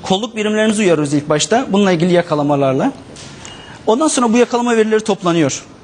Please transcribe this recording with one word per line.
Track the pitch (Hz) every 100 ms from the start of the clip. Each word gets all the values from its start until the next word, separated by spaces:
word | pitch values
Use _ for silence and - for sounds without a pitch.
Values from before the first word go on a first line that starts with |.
Kolluk | - 190 226 214
birimlerimizi | 208 214 220 208
uyarıyoruz | 208 160 147
ilk | 147 147
başta | 151 - 226 262
bununla | 196 202
ilgili | 180 175
yakalamalarla. | 175 170 151 143 143 139 135 220 - - - - - - - - - -
Ondan | 226 311
sonra | 294 240
bu | 226
yakalama | 233 240 240 226
verileri | 220 220
toplanıyor. | 214 196 180 170 143 - - -